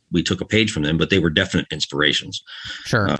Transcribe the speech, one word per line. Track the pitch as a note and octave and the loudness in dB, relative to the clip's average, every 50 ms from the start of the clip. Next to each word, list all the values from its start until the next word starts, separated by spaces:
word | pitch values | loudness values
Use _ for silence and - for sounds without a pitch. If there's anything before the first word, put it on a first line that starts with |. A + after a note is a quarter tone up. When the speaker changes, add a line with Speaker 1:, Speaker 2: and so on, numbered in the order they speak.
| _ - F2 | _ -2 0
Speaker 1:
we | F2 - | 0 0
took | - F#2+ - | 0 -2 -2
a | - | -2
page | - G#2+ A2 A2 G#2+ | 0 2 2 2 2
from | - D#2 D2 | 0 -2 0
them, | D2+ D#2+ | 0 2
but | D#2+ D#2+ - | 2 2 2
they | G2 F#2+ | 2 2
were | D#2+ E2 | 4 4
definite | D2+ F#2+ F#2+ - - D#2+ D2 - | 2 2 2 2 0 0 -2 -2
inspirations. | D#2 D2+ - - C#2+ C#2+ D2+ C#2+ C#2 - - F#2+ - - - - - - - - - - - | -4 -6 -6 -4 -2 0 2 2 2 0 -4 -6 -12 -12 -12 -14 -16 -14 -12 -12 -12 -12 -4
Speaker 2:
Sure. | - C3 A2 G2+ F2+ D2+ | 0 0 2 2 2 0